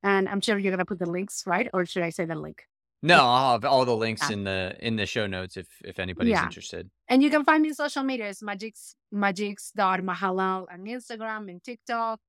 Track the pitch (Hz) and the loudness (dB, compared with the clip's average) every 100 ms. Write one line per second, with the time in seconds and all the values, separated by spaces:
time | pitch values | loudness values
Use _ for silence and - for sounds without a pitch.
0 | 202 196 190 202 214 202 196 185 180 180 | 2 2 2 -2 0 0 0 0 -2 -2
1 | 175 180 202 - - 175 240 185 175 190 | -4 -4 -6 -8 -2 -2 0 -2 -2 -2
2 | 170 160 165 160 156 - _ _ _ _ | -4 -4 -6 -6 -8 -16 _ _ _ _
3 | 147 170 127 123 135 120 131 135 127 110 | 6 8 8 6 6 4 4 4 4 2
4 | 113 107 - 104 98 95 92 - 117 110 | 0 0 -2 -2 -2 -2 -4 -4 -4 -2
5 | 98 123 104 95 92 - 87 - - 92 | -2 -2 -2 -4 -8 -12 -14 -16 -14 -8
6 | 92 92 233 190 - - - 87 92 _ | -8 0 2 2 0 -6 -12 -12 -14 _
7 | _ 262 285 302 294 311 311 294 294 285 | _ 4 4 4 4 4 2 0 -4 -2
8 | 269 254 208 196 208 202 220 - - - | -4 -4 -6 -8 -8 -8 -10 -12 -20 -20
9 | _ 208 202 190 208 202 - 202 190 185 | _ 0 0 0 -4 -6 -10 0 2 2
10 | 185 170 190 185 190 190 185 180 196 247 | -2 -2 -2 0 0 -2 -6 -14 -10 -10
11 | - 226 220 214 202 180 - 233 - 233 | -10 -10 -8 -8 -10 -14 -14 -14 -6 -2
12 | 226 220 | -2 -4